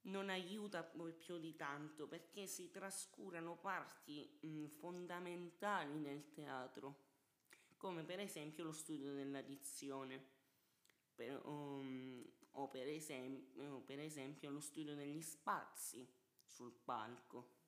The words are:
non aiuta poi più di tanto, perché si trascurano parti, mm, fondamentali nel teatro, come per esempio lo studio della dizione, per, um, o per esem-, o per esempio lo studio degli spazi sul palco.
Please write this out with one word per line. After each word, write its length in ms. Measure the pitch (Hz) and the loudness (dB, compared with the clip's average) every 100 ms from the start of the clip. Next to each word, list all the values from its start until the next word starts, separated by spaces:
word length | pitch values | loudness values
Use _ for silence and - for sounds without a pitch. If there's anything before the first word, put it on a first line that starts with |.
non 260 | 196 196 196 | 2 2 6
aiuta 540 | 185 175 214 208 180 | 4 4 0 2 0
poi 300 | 165 165 165 | 0 -2 -2
più 260 | 165 - 175 | -4 -2 -2
di 160 | 160 | 0
tanto, 520 | 156 147 143 151 151 143 | 0 0 2 -2 -2 -4
perché 400 | 170 - 202 190 | -4 -6 -4 -2
si 240 | - 175 | -2 -4
trascurano 840 | 196 196 190 - - 196 170 165 170 | -2 -2 -2 -4 -6 -4 0 0 0
parti, 840 | 196 180 139 - - 147 - - | 2 2 0 -8 -6 -4 -6 -6
mm, 220 | 160 156 151 | -2 0 -2
fondamentali 1300 | 151 170 180 175 175 175 175 175 - 202 196 147 151 | -2 -4 -2 0 0 0 -2 -4 2 6 6 4 2
nel 340 | 143 143 147 | 2 0 -4
teatro, 800 | - 143 135 127 - 135 139 - _ _ _ _ - - - | -6 -2 0 0 -4 -6 -6 -16 _ _ _ _ -20 -20 -2
come 280 | 196 170 | 0 2
per 160 | 156 185 | 2 0
esempio 440 | 202 170 151 156 | 0 0 -2 0
lo 80 | 160 | 0
studio 400 | 156 - 151 139 | 0 0 2 2
della 280 | 139 139 139 | 2 2 2
dizione, 1000 | 135 139 - - 139 135 131 135 - - _ _ _ _ - _ _ | 0 -4 -4 -2 0 0 0 -4 -8 -20 _ _ _ _ -20 _ _
per, 300 | - 120 139 - | -2 0 0 0
um, 760 | 147 143 139 135 131 131 127 - - - | 0 2 2 2 0 -2 -4 -6 -12 -8
o 160 | - 135 | 0 0
per 200 | 131 131 | 2 2
esem-, 680 | 156 156 135 127 135 - - | 2 0 0 0 -2 -4 -6
o 220 | 143 135 | -4 -4
per 200 | - 139 | -2 -2
esempio 500 | 156 151 135 147 147 | 0 0 -2 -2 0
lo 100 | 143 | 0
studio 340 | 147 - 151 | 0 0 0
degli 280 | 147 143 151 | 2 2 0
spazi 840 | 160 - - 180 - - - 117 127 - _ - | -2 0 4 4 4 -4 -4 -4 -8 -14 _ -20
sul 280 | - - 120 | -18 -6 -6
palco. 880 | 117 - 120 110 120 - 123 123 - | -2 2 4 2 -4 -6 -8 -8 -18